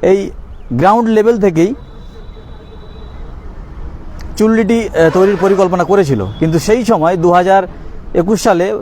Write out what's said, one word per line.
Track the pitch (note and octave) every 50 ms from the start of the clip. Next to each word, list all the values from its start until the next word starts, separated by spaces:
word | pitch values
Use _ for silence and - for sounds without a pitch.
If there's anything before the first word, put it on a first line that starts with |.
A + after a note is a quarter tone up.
| -
এই | F#3+ F#3+ G3+ G3 - - - - - - - - - B2
গ্রাউন্ড | A#2+ D3 F#3 G#3 A#3 A#3+ A3
লেভেল | A3+ G#3+ G#3 A3 A#3 A3+
থেকেই | F#3+ G3+ E3+ D#3 E3 G3 C4 - - - - - - - - - - - - - - - - - - - - - - - - - - - - - - - - - - - - - - - - - - - - - - - - - - - -
চুল্লিটি, | - G#3+ A3 A3+ A3 A3+ F#3+ A#3 A#3 A3+ F#3
আহ, | - D#3+ E3 D#3+
তৈরির | - F3+ F#3 G3 G#3
পরিকল্পনা | F3+ F3 G3 G3 F#3+ G3 F3+ F3 F3+ F3
করেছিল। | E3+ G3 G3+ F#3+ C#3 C#3 G#2+ G2 F#2 G#2+ -
কিন্তু | E3+ D#3+ D#3+ E3+
সেই | D3+ - G#3+ B3 A#3+
সময় | G3 A#3 F3+ D3+ E3 F#3
দু | F#3 E3 F3+ F3
হাজার | F3+ F3+ F#3 F#3+ G3 F#3+ F3 - - - - - - - - -
একুশ | - E3+ F3+ A3 G3 -
সালে | A#3+ G3 E3+ F3 G3 G#3+ G3+